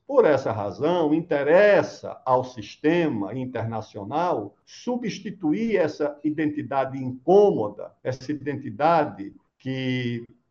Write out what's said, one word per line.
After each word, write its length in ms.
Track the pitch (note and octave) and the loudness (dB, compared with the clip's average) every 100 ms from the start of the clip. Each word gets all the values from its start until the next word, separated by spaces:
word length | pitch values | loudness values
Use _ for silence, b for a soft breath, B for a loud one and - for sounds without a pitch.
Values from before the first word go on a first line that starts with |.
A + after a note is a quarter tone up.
| - | -2
Por 160 | C4+ | 4
essa 300 | F#3+ C3 B2+ | 4 4 0
razão, 600 | G#2 G2+ F#2+ D3 F3+ D#3 | -4 -4 -2 0 2 2
interessa 1080 | D#3+ E3+ D3 C#3+ F3 G#3 F#3 - - F#2+ - - | 0 0 -2 4 6 8 6 2 -6 -14 -6 0
ao 200 | B2+ B2 | 0 0
sistema 920 | A#2 G#2+ - D3+ E3+ D#3+ A#2 G2 B2+ | -10 -16 -2 0 2 2 -2 -6 -6
internacional 1160 | C3 B2 A2+ A2 - G#2+ G2 D3 F3 C#3 G#2 _ _ | -6 -6 -6 -6 -10 -12 -6 -4 -2 -2 -6 _ _
substituir 1080 | - - B3 A#3+ - A3 - D3+ F#3 A3+ F#3+ | -12 -6 -6 -6 -8 -10 -4 -2 0 0 2
essa 420 | D#3 - D3 D3 | 0 -2 -6 -4
identidade 720 | D3+ D3+ D3+ D3 A#2+ C#3 C3 C3+ | -4 -2 -2 -4 -4 -2 -2 -4
incômoda, 920 | B2+ B2+ - G3 G3+ D3 G#2 - - _ | -8 -4 4 6 6 2 -4 -8 -16 _
essa 300 | C3 B2+ - | -8 -6 -6
identidade 1000 | D3 C#3 C#3 B2+ G#2 D3+ E3+ D3 F#2+ G2 - _ _ | -6 -6 -8 -8 0 2 2 0 -6 -14 -16 _ _
que 640 | C3 C3 C3 B2+ A#2+ A#2+ A#2 _ _ | -8 -4 -2 -2 -2 -6 -8 _ _